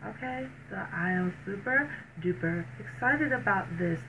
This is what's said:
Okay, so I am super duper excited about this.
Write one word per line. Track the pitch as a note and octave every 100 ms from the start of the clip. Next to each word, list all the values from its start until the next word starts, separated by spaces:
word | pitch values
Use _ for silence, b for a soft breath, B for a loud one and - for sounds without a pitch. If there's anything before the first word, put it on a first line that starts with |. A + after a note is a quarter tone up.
| G3+
Okay, | A#3 B3+ B3+ C4 - -
so | F#3+
I | - E3 F3
am | F#3 F3+ F3
super | - G3+ B3 C4 D4 B B -
duper | F3 F3 E3 E3+ E3+ -
excited | - - B3 D4 D4+
about | B3+ - G3 F#3 E3+
this. | F3 D#3+